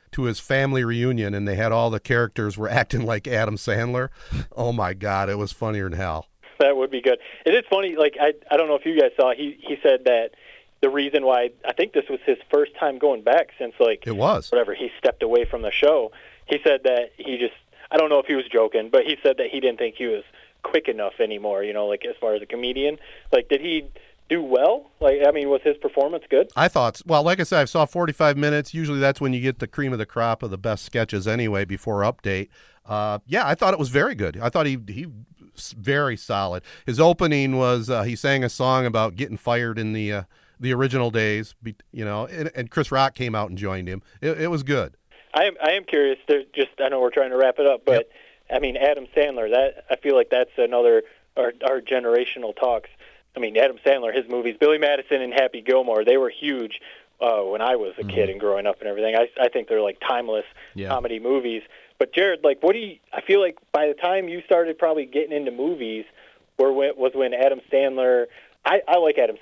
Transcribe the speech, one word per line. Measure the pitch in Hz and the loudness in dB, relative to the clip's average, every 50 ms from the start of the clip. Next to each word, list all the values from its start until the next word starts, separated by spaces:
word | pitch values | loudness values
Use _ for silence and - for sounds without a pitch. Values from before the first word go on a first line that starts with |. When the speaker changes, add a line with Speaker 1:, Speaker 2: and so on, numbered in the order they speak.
| _ _ - | _ _ -6
Speaker 1:
to | - 127 | -4 -4
his | 120 110 - | -4 -4 -4
family | - - 135 135 135 135 135 131 123 | -4 -2 0 0 0 0 0 0 0
reunion, | 117 117 117 120 131 127 113 104 101 101 | 0 -2 0 0 0 0 0 -2 -2 -2
and | 101 101 | -2 -2
they | 101 98 | -2 -2
had | 95 110 113 | -2 0 0
all | 110 113 117 117 | 2 2 0 0
the | 110 104 | -2 -4
characters | - - 127 120 120 104 - - 107 104 92 | -2 0 0 0 0 0 -2 -4 -4 -4 -4
were | 107 107 101 | -6 -6 -2
<laughs> | |
acting | - - 190 - - 120 117 | 0 -2 -2 -2 -2 -4 -4
like | 113 113 104 - 139 | -2 -4 -4 -4 -2
Adam | 123 107 113 104 107 | -2 0 0 -2 -4
Sandler. | 104 - - 101 110 117 123 123 127 127 135 - - - - - - - - - | -4 -4 -4 -2 -2 -2 -2 -4 -4 -6 -6 -8 -14 -12 -8 -8 -8 -8 -8 -6
Oh, | - 120 120 120 | -6 -4 -4 -2
my | 113 101 90 95 | -2 -4 -4 -4
God. | 95 101 101 98 95 98 98 | -6 -4 -4 -2 -2 -2 -2
It | 101 | -2
was | 101 104 98 - | -4 -6 -6 -8
funnier | - 117 110 107 101 95 92 | -6 -6 -4 -4 -4 -4 -4
than | 82 87 | -6 -6
hell. | 95 87 80 78 - _ _ _ - - - - | -6 -6 -6 -8 -10 _ _ _ -20 -8 -2 2
Speaker 2:
That | 143 139 143 131 | 2 2 2 2
would | 131 135 | -2 -4
be | 131 127 120 | -4 -2 0
good. | 127 123 120 - - - - - | 0 0 0 -2 -10 -16 -6 0
It | 160 190 | 2 2
is | 247 226 - | 2 2 0
funny. | 196 196 196 185 165 | 0 0 0 0 0
Like, | 156 151 147 - - | 0 0 0 2 0
I, | 147 151 147 - - - | 0 0 0 -2 -2 0
I | 147 | 0
don't | 151 165 151 | 0 2 2
know | 147 | 0
if | 139 - | -2 -2
you | 165 165 156 | 0 2 4
guys | 139 123 - - | 4 4 4 2
saw, | 135 127 123 | 2 2 2
he, | 123 147 143 147 - | 0 -4 -8 -10 -10
he | - - 147 - - | -10 -10 -4 0 2
said | 147 131 127 131 | 4 4 4 4
that | 127 123 113 113 113 - _ - - - - - _ _ _ | 2 2 2 0 -2 -8 _ -20 -20 -20 -20 -20 _ _ _
the | - 135 | 0 0
reason | 135 143 139 143 143 147 135 | 2 0 0 0 0 2 2
why, | 131 127 123 123 123 123 _ - 131 | 4 4 4 2 0 -4 _ -8 -6
I | 123 | -2
think | - 185 220 - | -2 -2 -2 0
this | 151 139 - | -2 -2 -2
was | 139 123 - | -4 -4 -2
his | - 123 - - - | -2 -2 -2 -2 0
first | - 147 147 - - | 0 0 0 0 -2
time | - 165 147 135 123 | -4 -4 -4 -2 0
going | 147 147 131 110 107 | 0 0 0 0 2
back | - 131 170 147 - - - | 2 4 4 2 0 -4 -10
since, | 135 117 - - | -12 -6 0 2
like, | 123 117 107 - - | 2 2 2 0 -4
Speaker 1:
It | 117 113 | -6 -2
was. | 98 120 165 220 - - - | 0 2 2 2 0 -2 0
Speaker 2:
whatever, | - 123 117 101 95 | 0 0 0 0 -2
he | - 139 120 - | -6 -8 -8 -4
stepped | - - 127 - - 123 | -2 0 0 0 0 0
away | 113 117 120 117 | 2 2 2 2
from | 113 - 120 | 2 -2 -6
the | 113 104 - | -4 -4 -2
show. | - 147 147 156 143 117 110 - - - - - _ _ | 2 4 4 4 4 2 -2 -6 -14 -20 -20 -20 _ _
He | - 147 143 - | -4 -4 0 2
said | 156 139 131 - | 2 2 2 2
that | 131 123 120 120 113 - - | 2 2 0 0 -4 -8 -14
he | - 139 127 | -10 -8 -6
just, | 120 123 113 - - _ _ _ - - - | -4 -4 -4 -4 -8 _ _ _ -20 -6 0
I | - 156 | 2 2
don't | 156 151 | 4 4
know | 151 139 | 4 2
if | 131 | 2
he | - 147 | 2 -2
was | 135 127 - | -2 -2 0
joking, | - 113 110 107 - 113 110 113 | 2 2 2 2 2 -2 0 2
but | 127 131 120 | 4 4 4
he | 151 147 - - | 2 0 0 0
said | 139 131 | 0 2
that | - 127 - | 0 -2 -4
he | - 139 | -4 -2
didn't | 131 127 117 - | -2 -2 -2 -2
think | 120 113 - - | -4 -6 -6 -6
he | 127 | -6
was | 117 110 104 101 _ _ - - _ _ _ - | -4 -4 -4 -6 _ _ -20 -20 _ _ _ -6
quick | - - 160 - - | -2 -2 -2 0 -2
enough | 113 107 104 98 - - | -4 -4 -4 -6 -2 -2
anymore, | 117 107 107 101 104 104 101 98 101 | -2 -2 -2 -4 -4 -4 -2 -2 -2
you | 104 104 | -4 -4
know, | 107 104 | -4 -2
like, | 104 104 101 - | -2 -4 -4 -6
as | 120 110 - | -8 -8 -4
far | - 110 107 | -2 -2 -2
as | 107 | -2
a | 104 | -4
comedian. | - 120 120 123 123 127 135 139 147 151 - - - - - - - | -6 -8 -6 -6 -6 -4 -2 -2 -2 -4 -6 -10 -20 -20 -20 -2 2
Like, | - 123 120 - | 2 2 2 2
did | 147 135 | 0 -2
he | 151 175 165 156 143 - - - - - _ _ _ - | 0 -2 -4 -4 -6 -8 -14 -20 -20 -20 _ _ _ -4
do | 160 170 156 | -4 -4 0
well? | 131 127 123 139 175 226 294 - - _ - | 2 2 4 4 4 4 2 -2 -10 _ 0
Like, | 156 139 139 143 143 | 2 4 4 6 4
I | 147 | 4
mean, | 147 151 143 139 | 4 2 2 0
was | 139 135 - | 0 2 2
his | 151 147 - | 2 0 0
performance | - 139 - 139 139 151 175 160 - - | -2 -4 0 0 0 0 -2 -6 -4 0
good? | 135 135 - - - | 2 2 2 2 2
Speaker 1:
I | 139 151 180 | 0 2 2
thought, | - 147 123 113 - - - | 2 2 0 0 0 -4 -2
well, | - 160 147 151 | 0 2 2 4
like | 170 180 185 | 2 2 0
I | 165 | 0
said, | - 185 160 139 | 0 2 2 2
I | |
saw | - - 170 151 | 2 2 0 0
forty-five | - - 175 175 160 143 - 160 147 143 | 0 0 -2 -2 -2 0 2 2 2 4
minutes. | 143 147 147 147 147 143 - - | 2 2 0 0 0 -2 -4 -6
Usually | 160 160 147 143 139 | -6 -4 -4 -2 2
that's | 139 139 135 - 143 | 2 2 2 0 -2
when | 135 127 | -2 -2
you | 123 | -2
get | 123 131 127 - | -2 -4 -4 -4
the | 123 | -6
cream | 107 - - 139 135 127 | -8 -6 -4 -4 -4 -4
of | 110 | -4
the | 107 | -6
crop | - - 120 117 117 113 - - | -6 -4 -2 -2 -2 -2 -4 -6
of | 107 | -8
the | 95 92 | -8 -6
best | 98 117 107 98 - | -4 -4 -4 -4 -6
sketches | - - 120 113 - 110 101 92 | -6 -4 -4 -4 -2 -4 -4 -4
anyway | 110 110 120 120 110 101 98 101 | -2 -2 -2 -2 -2 -2 -2 -4
before | 87 98 92 - 117 104 101 101 | -4 -6 -8 -6 -4 -2 0 0
update. | 113 131 - - 101 95 92 101 - _ _ _ _ _ _ _ | -2 -2 -4 -4 -4 -4 -4 -4 -8 _ _ _ _ _ _ _
Uh, | - 107 107 104 107 104 104 - | -6 -4 -4 -2 -4 -4 -6 -6
yeah, | - 151 226 185 139 | -4 -2 -2 0 0
I | 170 | 0
thought | - 240 190 190 | 0 2 2 2
it | 160 | 0
was | 147 123 | 0 0
very | 123 143 175 269 247 | 0 0 0 0 -2
good. | - 101 82 73 - | -4 -6 -6 -6 -4
I | 110 120 | -4 -2
thought | - 175 156 | 0 0 0
he, | 143 135 123 110 | 0 -2 -6 -8
he | 98 101 123 165 165 120 104 117 - _ _ - _ _ | -12 -12 -12 -12 -14 -16 -20 -20 -20 _ _ -20 _ _
s-, | - - - - | -20 -20 -18 -16
very | 113 95 127 139 143 147 131 117 | -8 -4 -2 0 0 0 -2 -4
solid. | 98 - - 110 98 98 92 87 90 - - - - - | -6 -6 -6 -4 -2 -2 -4 -6 -8 -10 -14 -20 -12 -8
His | - 113 123 | -2 2 4
opening | 160 170 170 - 170 160 151 143 139 135 131 | 6 6 6 4 2 2 2 2 0 0 0
was, | 131 127 123 123 120 110 120 | 0 2 2 2 0 0 -2
uh, | 127 113 101 | -2 -2 -2
he | 120 117 | -2 -4
sang | - - 139 139 135 127 | -2 0 0 0 2 0
a | 117 | -2
song | - - 127 127 131 131 127 | -2 -2 0 0 2 2 0
about | 120 110 110 110 110 87 | 0 0 0 0 -2 -2
getting | 98 139 - 110 104 | -6 -8 -8 -8 -6
fired | - 123 120 120 120 117 110 113 | -4 -2 -2 -2 -2 -4 -4 -4
in | 110 107 107 | -4 -4 -4
the, | 110 107 104 104 | -4 -4 -4 -6
uh, | 101 92 - _ _ _ _ _ - | -6 -8 -10 _ _ _ _ _ -8
the | 123 131 127 | -4 -2 0
original | 123 135 131 131 131 123 117 | 0 0 0 0 0 0 0
days, | 110 113 110 107 104 107 107 - - _ - | 0 0 0 0 0 -2 -6 -8 -14 _ -14
be-, | 117 104 - _ _ - | -14 -14 -16 _ _ -12
you | 117 107 | -10 -8
know, | 104 104 107 120 | -6 -6 -6 -8
and, | - - 165 147 160 - | -8 -8 -8 -10 -8 -8
and | 131 120 110 | -8 -10 -6
Chris | - 165 147 - 135 | -4 -4 -2 0 0
Rock | 131 135 131 - | 2 2 0 0
came | - 127 120 110 | -4 -6 -4 -4
out | 107 104 92 | -4 -4 -4
and | 92 | -6
joined | 95 104 98 95 92 90 90 | -6 -6 -6 -6 -6 -8 -8
him. | 92 90 - _ _ _ | -10 -12 -12 _ _ _
It, | - 156 160 156 160 | -4 -4 -4 -2 -2
it | 175 | -2
was | 170 151 135 | -4 -4 -2
good. | 135 143 127 95 69 - _ _ _ _ - _ _ - | -2 -2 -2 -2 -4 -8 _ _ _ _ -20 _ _ 0
Speaker 2:
I | 151 185 | 0 0
am, | 202 175 - 156 | 0 0 -2 -2
I | 156 180 | 0 0
am | 196 185 | -2 -2
curious. | - - 147 143 139 135 - - - | -2 0 2 2 2 0 -2 0 0
There, | 147 139 135 - - | 0 0 -2 -4 -4
just, | 147 135 - _ - | -4 -4 -4 _ -4
I | 135 131 | -2 -2
know | 139 131 | 0 0
we're | 127 120 | 0 0
trying | - 143 135 131 | 2 0 0 2
to | 127 127 | 2 4
wrap | 135 127 123 - | 4 4 4 4
it | 143 | 4
up, | 139 131 117 - | 4 2 2 2
but, | 139 127 | 2 2
Speaker 1:
Yep. | 113 - - _ - - - _ _ _ - | 2 2 -2 _ -20 -20 -20 _ _ _ -4
Speaker 2:
I | 120 127 | -2 -2
mean, | 143 131 123 147 | -2 -2 -2 2
Adam | 139 147 147 143 131 - - | 2 2 2 0 -4 -4 0
Sandler, | 156 147 147 135 123 110 107 117 | 0 0 2 0 -2 -2 2 2
that, | 127 135 139 - - - - | 2 2 2 0 -4 -6 -6
I | 131 | -6
feel | - - 143 135 | -2 0 2 4
like | 127 117 - | 4 4 4
that's | 131 123 123 - - - | 2 2 0 0 0 0
another, | 120 117 123 120 120 120 113 113 110 - - _ _ _ - | 0 2 2 4 6 6 6 4 4 0 -8 _ _ _ -4
our, | 143 123 120 120 123 - | -4 -2 -2 -2 -2 -2
our | 131 135 131 | -2 -2 -2
generational | 127 - 135 127 120 117 117 120 123 - - 131 120 107 104 | -2 -4 -4 -2 0 2 2 2 0 -2 -6 -8 -10 -10 -6
talks. | - 131 123 120 107 - - - _ - - - _ _ _ - | -4 -2 -2 -2 -2 -4 -10 -18 _ -20 -20 -20 _ _ _ -10
I | 131 | -8
mean, | 120 107 107 110 | -6 -2 2 2
Adam | 131 135 123 110 - | 2 2 2 0 2
Sandler, | 143 139 131 120 113 107 | 2 2 2 2 -2 -2
his | 131 117 117 | -4 -4 -4
movies, | 123 123 117 120 110 110 | -4 -4 -4 -4 -2 2
Billy | - 147 156 151 | 2 2 4 4
Madison | 151 147 147 135 131 - 147 135 | 2 2 0 0 -2 -2 -2 -2
and | 127 123 120 | -2 -2 0
Happy | 135 131 127 - 120 | 0 0 0 -2 -4
Gilmore, | 107 127 127 131 127 120 110 110 107 | -2 0 2 2 2 2 0 0 2
they | 120 127 | 4 4
were | 135 131 117 | 4 2 0
huge, | - - 147 147 139 127 113 107 - - - - - - - _ _ - | -4 -6 -8 -6 -6 -6 -8 -10 -12 -16 -18 -20 -20 -20 -20 _ _ -4
uh, | 120 120 113 104 98 | -2 0 0 0 -2
when | 95 101 107 | -2 -4 -2
I | 113 123 127 | -2 -2 -2
was | 120 104 95 90 - | -2 -4 -6 -8 -10
a | |
Speaker 1:
Mm-hmm. | 104 101 | -10 -6
Speaker 2:
kid | 92 113 104 95 | -2 -2 -2 -2
and | 95 101 | -2 -4
growing | 104 104 98 101 101 | -2 -2 -2 0 -2
up | 104 98 - | -2 -4 -4
and | 113 104 | -6 -8
everything. | 101 104 110 110 110 | -6 -4 -2 0 2
I, | 113 120 117 - - | 0 0 0 0 0
I | 123 120 | 0 0
think | - 127 110 - | 0 -2 -4 -2
they're, | 113 110 104 | 0 0 0
like, | 101 98 - | 0 -2 -4
timeless | - - 127 123 120 113 107 107 101 - - - - - - | -4 -4 -4 -4 -4 -4 -4 -6 -6 -8 -12 -20 -20 -18 -14
Speaker 3:
Yeah. | 98 98 95 | -10 -6 -6
Speaker 2:
comedy | 135 127 120 120 117 110 | -4 -4 -4 -6 -6 -6
movies. | 113 123 139 135 123 120 113 110 - - - - - _ _ - | -2 -2 -2 0 -2 -4 -6 -8 -10 -14 -20 -20 -20 _ _ -2
But | 131 - - | -2 -2 0
Jared, | 165 190 196 175 147 156 | 0 0 0 0 0 2
like, | 147 135 - - | 0 2 2 2
what | 175 208 | 0 0
do | 233 | 0
you, | 220 202 165 - _ _ - | -4 -12 -14 -18 _ _ -12
I | - | -8
feel | - - 196 202 | -2 2 2 4
like | 190 175 151 _ _ _ | 4 2 -2 _ _ _
by | - 147 151 | -2 0 0
the | 151 143 | 0 0
time | 147 175 175 185 196 185 170 | -2 -2 -2 0 -2 -2 -4
you | 170 175 - | -8 -8 -2
started | - 170 170 170 165 160 160 | 2 2 4 2 2 0 0
probably | 175 170 156 156 139 | 0 0 0 0 -4
getting | 123 131 143 156 156 151 | -4 -2 -4 -2 -2 -2
into | 147 143 127 | -4 -4 -4
movies, | 120 123 135 165 175 147 120 110 110 110 107 - _ _ - - _ _ _ _ _ - | -4 -4 -4 -4 -4 -4 -6 -8 -8 -10 -12 -14 _ _ -20 -20 _ _ _ _ _ 2
were | 135 139 135 | 2 2 4
when, | 135 139 143 139 | 2 0 0 0
was | 135 127 131 127 | 0 -2 0 0
when | 135 131 123 123 | 0 0 0 2
Adam | 123 131 139 139 127 - - 143 | 2 4 4 2 0 -2 0 2
Sandler, | 135 139 135 131 131 127 127 123 123 120 120 - - - _ _ _ - | 2 2 2 0 2 2 4 4 2 2 -2 -6 -14 -20 _ _ _ 0
I, | 143 175 202 - - | 2 2 2 2 2
I | 165 180 | 2 4
like | 170 156 147 143 | 4 4 4 4
Adam | 123 110 107 - | 2 0 0 0